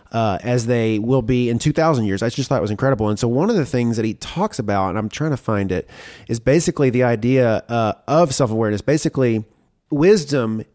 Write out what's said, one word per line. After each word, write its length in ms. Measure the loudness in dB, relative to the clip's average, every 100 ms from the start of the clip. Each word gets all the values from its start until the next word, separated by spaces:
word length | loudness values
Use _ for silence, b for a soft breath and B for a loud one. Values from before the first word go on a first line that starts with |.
| b
uh, 260 | -2 -2 -2
as 240 | -2 -2 0
they 320 | 0 0 0
will 240 | 0 0
be 280 | 2 0 0
in 80 | 0
two 140 | 0
thousand 340 | 2 2 2 0
years. 160 | 0
I 80 | -2
just 180 | -2 -2
thought 100 | 0
it 40 |
was 80 | -2
incredible. 400 | 0 0 0 0
And 80 | 0
so 100 | 0
one 220 | 0 0
of 60 | 0
the 100 | 0
things 300 | 0 0 0
that 100 | -2
he 80 |
talks 440 | -4 -8 -4 -4 -4
about, 320 | -2 0 0
and 80 | -2
I'm 100 | -6
trying 200 | -4 -4
to 80 | -4
find 320 | -2 -2 0
it, 180 | -4 -6 B B B B
is 120 | -4
basically 480 | 2 2 2 0 2
the 140 | 2
idea, 600 | 2 2 2 2 2 0 -2
uh, 240 | -2 -2 -4 0
of 280 | 2 2
self-awareness. 460 | 2 0 0 0 -2
Basically, 640 | 0 0 0 0 0 0 -4 _ _ _ -6
wisdom 720 | 2 4 4 2 -2 -2 -4 -8